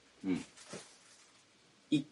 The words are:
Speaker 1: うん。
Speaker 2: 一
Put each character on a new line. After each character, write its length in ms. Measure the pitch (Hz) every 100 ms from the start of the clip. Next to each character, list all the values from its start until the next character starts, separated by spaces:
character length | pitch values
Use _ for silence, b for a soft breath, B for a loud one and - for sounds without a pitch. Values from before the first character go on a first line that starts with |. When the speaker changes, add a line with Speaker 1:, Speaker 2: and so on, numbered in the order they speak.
| - - 98
Speaker 1:
う 60 |
ん。 120 | 87 - - - - - - - - - - - - - - -
Speaker 2:
一 160 | 294 -